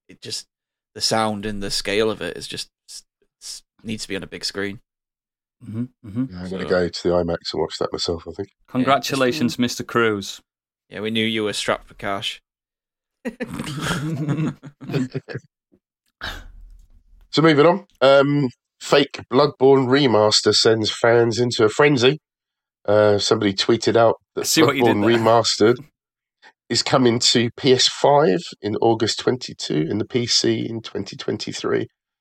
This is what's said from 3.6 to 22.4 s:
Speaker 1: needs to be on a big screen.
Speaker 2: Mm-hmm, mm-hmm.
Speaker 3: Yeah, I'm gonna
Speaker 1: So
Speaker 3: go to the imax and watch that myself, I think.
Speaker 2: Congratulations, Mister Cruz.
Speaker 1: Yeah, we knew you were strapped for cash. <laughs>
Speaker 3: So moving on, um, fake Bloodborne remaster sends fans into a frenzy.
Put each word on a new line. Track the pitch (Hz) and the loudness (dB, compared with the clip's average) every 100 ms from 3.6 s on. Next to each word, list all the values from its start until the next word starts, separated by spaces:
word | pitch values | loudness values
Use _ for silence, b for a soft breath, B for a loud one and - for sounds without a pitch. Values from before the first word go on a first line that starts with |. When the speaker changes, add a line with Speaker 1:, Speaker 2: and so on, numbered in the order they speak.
| _ _ | _ _
Speaker 1:
needs | 110 110 | -12 -10
to | - | -8
be | 98 | -10
on | |
a | 87 | -10
big | 90 - | -10 -10
screen. | 98 98 98 _ _ _ _ _ _ _ _ 110 | -6 -8 -8 _ _ _ _ _ _ _ _ -12
Speaker 2:
Mm-hmm, | 110 123 _ 107 | -8 -8 _ -12
mm-hmm. | 110 131 | -6 -6
Speaker 3:
Yeah, | 90 | -8
I'm | 127 | -10
gonna | 92 | -8
Speaker 1:
So | 87 | -2
Speaker 3:
go | 92 87 | -2 -2
to | - | -4
the | 90 87 | -2 0
imax | 85 82 - | 0 -4 -6
and | 76 | -6
watch | 78 - | -6 -4
that | - | -6
myself, | 78 - 82 85 | -6 -6 -6 -10
I | |
think. | 80 98 _ _ | -14 -14 _ _
Speaker 2:
Congratulations, | 127 127 135 - 139 127 - 120 - | -4 0 0 0 0 0 0 -2 -2
Mister | 120 - | -4 -4
Cruz. | 120 120 113 104 95 - _ _ _ _ _ | -4 0 2 0 -6 -14 _ _ _ _ _
Speaker 1:
Yeah, | 95 | -10
we | 107 | -6
knew | 113 110 | -2 -2
you | 113 104 | -2 -4
were | |
strapped | 101 - 107 - | -4 -4 -4 -6
for | - | -12
cash. | 104 98 - - _ _ _ _ _ _ _ _ 254 | -8 -6 -8 -12 _ _ _ _ _ _ _ _ -12
<laughs> | - 254 - - 143 - 170 151 143 147 143 160 - 151 - 139 139 127 131 - 131 _ _ _ _ _ _ _ - B B B - - - _ _ _ _ _ | -12 -12 -12 -10 -8 -6 -6 -6 -6 -4 -2 -4 -6 -16 -18 -6 -4 -4 -8 -12 -16 _ _ _ _ _ _ _ -16 B B B -20 -20 -20 _ _ _ _ _
Speaker 3:
So | - | 2
moving | 160 143 156 | 4 6 6
on, | 294 - - | 4 -2 0
um, | 135 139 143 143 131 - _ _ | 6 6 6 2 0 -6 _ _
fake | - 147 147 - - | 0 2 2 -4 -2
Bloodborne | 123 147 - 131 135 123 | 2 2 4 4 6 4
remaster | 139 135 107 107 - 107 104 | 2 4 4 4 2 2 2
sends | 117 110 107 | 4 2 0
fans | - 120 117 117 107 | 0 2 4 4 0
into | 123 - 110 | -2 2 0
a | |
frenzy. | - 147 139 123 151 _ _ | 4 2 4 2 2 _ _